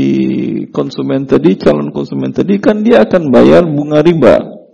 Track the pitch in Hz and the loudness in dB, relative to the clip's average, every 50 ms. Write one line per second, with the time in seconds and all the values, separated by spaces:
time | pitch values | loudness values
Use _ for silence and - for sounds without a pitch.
0 | 135 135 135 135 131 131 131 131 127 120 113 - - - - - 143 139 - - | 0 0 0 0 -2 -2 -2 -4 -4 -4 -6 -6 -8 -6 -6 -6 -6 -4 -6 -8
1 | 135 135 139 135 139 135 139 135 143 175 190 - - 160 147 147 143 147 147 143 | -6 -4 -4 -4 -2 -2 0 0 2 2 0 0 0 0 0 0 -2 -6 -8 -8
2 | 143 - 143 135 131 135 131 - 135 165 202 202 - 262 214 214 208 233 240 214 | -8 -8 -8 -8 -6 -6 -4 -4 -2 -2 -2 0 0 0 0 0 0 2 2 2
3 | 220 - - 185 165 143 123 117 123 135 160 170 175 165 147 143 147 147 151 151 | 2 2 0 0 0 2 2 4 4 6 4 4 2 2 -2 -4 -2 0 0 2
4 | 151 170 175 160 131 104 76 55 - - - - - _ | 2 2 2 4 4 4 4 2 0 -4 -12 -20 -20 _